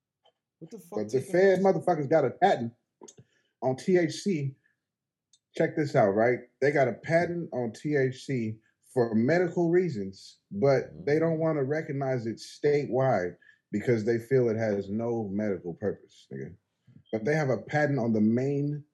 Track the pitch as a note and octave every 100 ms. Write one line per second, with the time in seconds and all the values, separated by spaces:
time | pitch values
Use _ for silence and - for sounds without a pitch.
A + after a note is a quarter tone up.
0 | _ _ _ _ _ - E3 A3 - G#3
1 | G#2 C3 B2+ F3 G3 F#3 G3 E3+ D#3+ E3
2 | C#3 D#3+ B2+ - F#3+ D3 A#2 - _ _
3 | - - - _ _ - B2+ C3 - F3+
4 | D#3+ - G#3 E3 C#3 - _ _ _ _
5 | _ _ _ _ _ - D#3+ E3 C#3 C3+
6 | G2+ G2+ A#2 A#2+ - - C3+ C#3+ B2+ G#2+
7 | - E3 E3+ F3 E3 B2 A#2 G#2+ D3+ D3
8 | C3 C3 - C3 A2 A2 _ _ _ C3
9 | A#2 A2 B2 F3 F3+ F3 E3+ F3+ F3+ G#2+
10 | F#2+ F#2+ - - - G2+ C#3 C3 - D2+
11 | G2 D#3 E3 D#3+ D#3+ D3+ C3 D#3 D#3+ C#3
12 | C3+ B2+ A2+ G#2+ - - D3 D3 A#2+ A#2+
13 | C3 G#2+ F2 E2+ _ _ - G#2 B2+ A2+
14 | G#2+ A#2 A2+ C3+ A#2+ A2 A2 G2+ G2 G#2+
15 | A#2 A#2 G#2 G2 G#2 F2+ E2+ E2 G2+ D2+
16 | _ _ - C2+ C2+ F#2 _ _ _ -
17 | - A2 G#2+ D#3 C#3 G#2+ - D3 D3 C#3
18 | A#2 A2 G#2+ A#2 C3+ C#3+ C#3+ D3 -